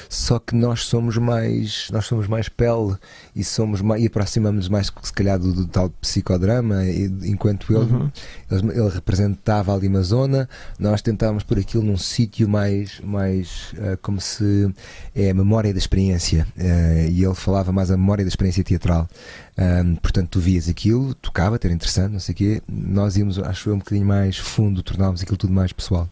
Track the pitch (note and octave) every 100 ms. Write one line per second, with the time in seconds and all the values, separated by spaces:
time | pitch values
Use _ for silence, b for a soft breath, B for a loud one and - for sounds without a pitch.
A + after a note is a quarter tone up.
0 | B - - A#2+ - A#2 A#2+ A#2 - A#2
1 | A#2 A2+ A#2+ A#2 A2+ A2+ G#2+ - - A2
2 | - A#2 G2+ A2 - - A#2 A#2 G#2 F#2+
3 | B B B - G2 - A2 G2 G#2 A2
4 | A#2 G#2 G2 A#2 G#2+ G#2 F2+ G#2 G2 -
5 | - - G2 F#2+ F#2 F2 F2+ - F2+ -
6 | - G2+ - F2+ F#2+ B2 A#2 G2 F#2 E2+
7 | G2 F#2+ F2 G2+ G#2 G2+ - A2 A#2+ B2
8 | C#3+ - B B B G2 A2+ A#2+ G#2 F2
9 | - F#2 G2+ G2 - G#2+ F#2+ G2 G2 G2
10 | F2+ A#2+ C3+ C3+ C3 B B B G2 G#2
11 | A2+ G#2+ A2 G#2+ - G#2+ G2 A#2 G#2+ F#2+
12 | - - A2+ - G#2+ G#2 G2+ G2+ G2+ -
13 | F#2+ G2+ F#2+ F#2+ F2+ - - - G2+ F#2
14 | - G2 - - G#2 G2+ G2+ F#2+ B B
15 | B - G2 F#2 G2 A2 G#2 F#2 - F#2+
16 | F#2+ F2 - D#2+ D#2+ - F2+ E2+ E2 D#2+
17 | D#2+ F2 F#2+ F#2 - G2 F#2 F#2+ F#2 F#2
18 | F#2+ G2+ F#2 - F#2+ F2 F2 F2 F2 E2
19 | E2 B B B B - F2+ F2+ F2 E2+
20 | - G2 F2 F#2+ F2 F2+ E2 E2+ G#2 A#2+
21 | C3+ - - - F2+ A#2 F2 E2+ - -
22 | G2 G2+ - F2 G2+ A2 - G#2 F#2+ G2
23 | G2+ F#2 G2+ F#2+ - F#2+ G#2+ G#2 - G#2
24 | G2 G2+ F#2+ - - - G#2 F#2 - F2
25 | F#2+ F2+ F#2 F#2+ F#2 F#2+ F2+ - - F2+
26 | E2+